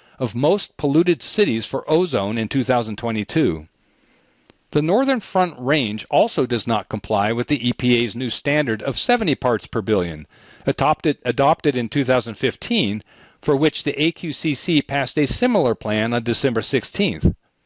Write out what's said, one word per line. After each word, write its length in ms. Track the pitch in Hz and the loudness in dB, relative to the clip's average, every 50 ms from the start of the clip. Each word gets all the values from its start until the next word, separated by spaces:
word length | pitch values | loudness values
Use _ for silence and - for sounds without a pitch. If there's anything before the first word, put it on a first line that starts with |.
| _ _ _ - | _ _ _ -6
of 160 | 131 110 107 | -6 -4 -2
most 400 | 120 139 156 196 202 - - _ | 0 0 2 0 0 -2 -10 _
polluted 440 | - - 139 139 160 175 175 165 123 | -4 -2 2 2 4 4 4 0 -2
cities 460 | - - - 214 208 156 113 113 101 | -2 -4 0 0 0 0 0 -2 -4
for 240 | - - 123 - - | -4 -6 -8 -2 0
ozone 480 | 156 170 185 165 135 104 98 101 113 113 | 0 0 2 0 0 -2 -2 0 -2 -4
in 80 | 110 | -4
two 160 | 107 - 135 | -2 -2 -2
thousand 340 | 120 - 127 120 113 110 107 | 0 2 0 0 0 -2 -6
twenty-two. 720 | - 120 117 110 107 104 - - 160 147 95 80 78 78 - _ _ _ _ _ _ _ _ _ _ _ _ _ _ _ _ - _ _ _ | -6 -4 -4 -2 -4 -4 -2 0 0 2 2 0 -2 -8 -16 _ _ _ _ _ _ _ _ _ _ _ _ _ _ _ _ -20 _ _ _
The 120 | - 151 | -2 0
Northern 380 | 151 160 190 247 269 269 269 226 | 0 2 2 2 2 2 0 -2
Front 340 | - - - 185 180 170 143 123 | -4 -2 0 0 0 0 -2 -6
Range 480 | 123 131 151 151 123 104 107 110 - - | -2 0 0 2 0 -2 -4 -6 -6 0
also 380 | - 156 214 226 - 160 131 | 2 2 2 2 2 -2 -2
does 220 | 117 120 110 - 117 | 0 -2 -4 -2 -2
not 200 | 113 104 - - | -2 -2 -2 -4
comply 440 | - 107 - - 110 101 101 110 | -8 -8 -4 -2 0 0 2 0
with 160 | 117 120 120 - | 0 -2 -2 -2
the 200 | 147 - 120 123 | -2 -2 0 -2
E 40 | |
P 320 | 123 - 123 123 120 117 120 | -2 0 2 2 2 2 2
A's 100 | 107 95 | -2 -4
new 160 | 117 131 117 | -6 -6 -6
standard 500 | - - - 143 147 151 147 127 110 107 | -6 -4 -2 0 0 0 0 0 -2 -2
of 140 | - 139 123 | -2 -4 -4
seventy 380 | - - - 240 233 220 170 131 | -4 0 0 0 0 2 0 -2
parts 320 | - - 123 117 104 - | 0 0 0 0 0 -2
per 160 | - - 117 | -4 -6 -4
billion, 420 | 98 107 107 95 87 85 78 76 76 _ _ - - - - - - | 0 2 2 2 0 -2 -6 -10 -14 _ _ -20 -20 -20 -20 -6 -4
adopted, 520 | - - - 135 147 156 _ - 160 139 _ - | -4 -2 0 2 0 0 _ 0 -2 -2 _ -2
adopted 520 | 123 120 139 139 143 170 - - 151 123 | -4 0 2 4 4 4 4 2 0 0
in 120 | 127 117 110 | 0 -2 -2
two 160 | - 143 131 | 0 -2 2
thousand 320 | 123 127 127 113 117 101 | 2 2 2 0 -2 -6
fifteen, 640 | - 135 120 - - - - 240 220 135 98 104 110 - _ - - - _ _ _ | -2 -2 -2 -2 -2 -6 -2 0 0 2 0 -2 -4 -8 _ -20 -20 -20 _ _ _
for 140 | - 156 143 | 0 0 2
which 260 | 135 156 151 - - | 4 4 2 0 0
the 180 | - 143 135 139 | -6 -4 -2 0
A 120 | 151 170 | 0 -2
Q 200 | - - - 160 | -2 -4 -8 -8
C 220 | 139 - - 156 143 | -8 -4 -2 -2 -2
C 280 | - - - 165 147 | -2 -2 2 2 2
passed 360 | - - 139 143 131 131 - 156 | 2 0 -2 -2 -2 0 0 0
a 80 | 147 | 0
similar 480 | 131 - - 247 254 233 190 143 120 110 | 0 0 0 0 2 2 2 2 2 0
plan 380 | - - 107 107 107 110 117 120 | 0 -2 -2 0 0 0 0 0
on 80 | 120 | -2
December 400 | 113 120 113 - - 131 117 113 | 0 0 -2 2 0 0 0 0
sixteenth. 720 | 107 - - 123 - - - - 202 156 87 76 - - - _ _ _ _ _ _ | -2 0 -2 -2 -2 -2 -2 -2 -2 -2 -2 0 0 0 0 _ _ _ _ _ _